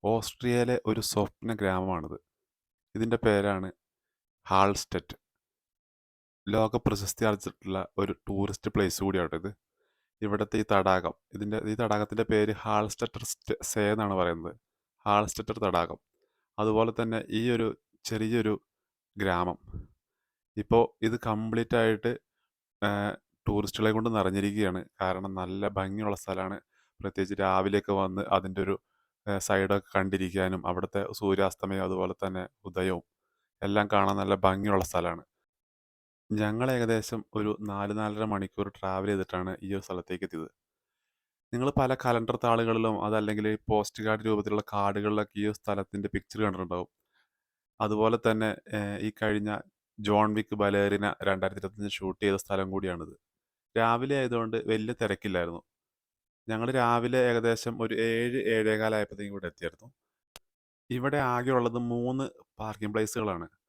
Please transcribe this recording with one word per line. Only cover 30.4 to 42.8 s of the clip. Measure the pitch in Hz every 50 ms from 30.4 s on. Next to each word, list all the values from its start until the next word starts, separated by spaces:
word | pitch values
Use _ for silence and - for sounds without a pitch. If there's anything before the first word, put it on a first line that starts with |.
| 92 92 92 90 - 87
അവിടുത്തെ | 90 90 - 85 - 101 98 90 -
സൂര്യാസ്തമയം | - 104 98 95 95 101 95 - _ - 95 95 95 95
അതുപോലെ | 92 92 92 92 92 92
തന്നെ | _ - 95 95 92 90 - _ _ _
ഉദയവും | 98 87 92 90 92 92 85 - _ _ _ _ _ _ _ _ _ _ _
എല്ലാം | - 98 101 104 104 101
കാണാൻ | - 101 98 98 98 98
നല്ല | 98 95 98
ഭംഗിയുള്ള | 92 95 95 95 98 101 104 101 95 95
സ്ഥലാണ്. | - - 90 85 87 85 85 - _ _ _ _ _ _ _ _ _ _ _ _ _ _ _ _ _ _ _ _ _
ഞങ്ങൾ | 107 104 107 104 107 113 123 131
ഏകദേശം | 131 123 117 113 113 110 107 - - 110 - _ -
ഒരു | 107 104 107 104 -
നാല് | 104 104 98 101 101 101 104
നാലര | 107 107 107 104 107 110
മണിക്കൂർ | 107 104 98 95 95 _ - 101 98
ട്രാവൽ | - - - 95 95 95 95 104
ചെയ്തിട്ടാണ് | 104 95 92 - - 92 92 92 92 -
ഈ | - 95 98
ഒരു | 98 98
സ്ഥലത്തേക്ക് | - 95 90 85 _ 92 90 98
എത്തിയത്. | 90 - 80 80 - _ _ _ _ _ _ _ _ _ _ _ _ _ _ _ _ _ _ _ _ -
നിങ്ങൾ | 120 127 139
പല | - - 135 131 135
കലണ്ടർ | 131 - 127 120 117 117 113 - 123
താളുകളിലും | - 120 117 113 117 113 113 113